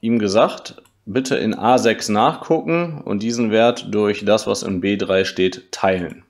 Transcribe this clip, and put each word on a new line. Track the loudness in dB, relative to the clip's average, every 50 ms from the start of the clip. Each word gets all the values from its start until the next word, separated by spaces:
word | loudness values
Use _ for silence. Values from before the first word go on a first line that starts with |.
ihm | 0 0 0 2
gesagt, | 2 2 4 4 2 2 0 -6 -14 -18 -20 -20 _ _ _ _ _
bitte | -4 -4 -2 -2 0 -2
in | -2 0 -2 -4 -2
A | 2 2 2
sechs | 4 4 2 0 0 -2 -2
nachgucken | 0 2 2 2 0 -2 -2 -2 -2 -2 0 -2 -2 -2 -2 -4 -8 -10 -8
und | -6 -6 -4 -4
diesen | -4 -2 -2 0 2
Wert | 4 4 4 4 2 0 -6 -4 -2
durch | 0 0 0 0 -2 0
das, | 2 2 2 2
was | -2 -4 -4 -2
in | -4 -4 -2
B | 0 0 0
drei | 0 0 0 2 2 2
steht, | 0 0 0 0 0 0 -4 -14 _ -8
teilen. | -2 0 0 0 0 -2 -6 -10 -14 -20 _